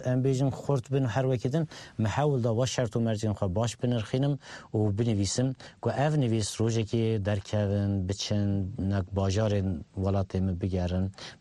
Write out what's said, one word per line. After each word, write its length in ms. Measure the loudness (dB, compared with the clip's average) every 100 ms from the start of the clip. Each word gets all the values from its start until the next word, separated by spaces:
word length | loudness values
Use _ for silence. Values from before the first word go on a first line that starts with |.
| -2
em 140 | 0 2
bêjin 260 | 2 0
xurt 400 | -2 -2 -2 0
bin, 140 | 0 0
her 180 | 0
wekê 280 | 0 0 0
din, 140 | 0 -2 -8 -12 -2
mi 100 | 0
hewl 360 | 2 2 2
da 60 | 2
wa 160 | 2 0
şert 280 | 0 0 0
û 40 | 0
mercên 260 | 0 -2 0
xwe 180 | 0 0
baş 280 | -2 -2
binirxînim 560 | 0 0 -2 0 0 -2 -6 -18 -6
û 240 | 0 0 2
binivîsim 580 | 2 2 0 0 0 -2 -12 -6
ku 80 | -4
ev 300 | 0 2 2
nivîs 300 | 2 2 0 0
rojekê 640 | 0 2 0 0 2 0 0
derkevin, 840 | -2 -2 0 2 2 0 0 -2
biçin, 640 | -4 -2 0 2 0 -2 -2
nek 260 | 0 0 -2 0
bajarên 680 | 0 2 2 2 0 -4 -8 -4
welatê 440 | 0 0 0 0
me 200 | 0 0
bigerin, 500 | -2 0 0 0 -2 -6 -16 -6